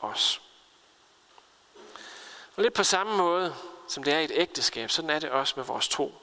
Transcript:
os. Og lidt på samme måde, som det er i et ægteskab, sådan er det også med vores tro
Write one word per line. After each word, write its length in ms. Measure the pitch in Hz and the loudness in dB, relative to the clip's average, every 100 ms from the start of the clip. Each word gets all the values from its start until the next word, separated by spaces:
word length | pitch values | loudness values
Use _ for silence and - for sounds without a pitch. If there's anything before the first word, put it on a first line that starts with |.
os. 400 | 104 - - - - - _ _ _ _ _ _ _ - - _ _ - - - - - - - - - | -6 0 0 0 -6 -20 _ _ _ _ _ _ _ -20 -20 _ _ -20 -20 -18 -16 -18 -18 -18 -8 0
Og 60 | |
lidt 120 | 233 | 2
på 100 | 220 | 4
samme 320 | 190 185 208 208 | 4 4 2 2
måde, 400 | 175 175 180 - - - - | 4 4 0 -4 -12 -16 -10
som 140 | - | -4
det 120 | 143 | 2
er 40 | 151 | 2
i 60 | |
et 80 | 156 | 2
ægteskab, 560 | 123 175 - - 120 113 | 2 0 0 -2 -2 -2
sådan 200 | - 160 | -2 0
er 80 | 151 | -2
det 120 | 151 | 0
også 240 | 131 135 - | 0 0 -2
med 80 | |
vores 240 | 127 123 - | -4 -2 -2
tro 260 | - 139 - | 0 -2 -6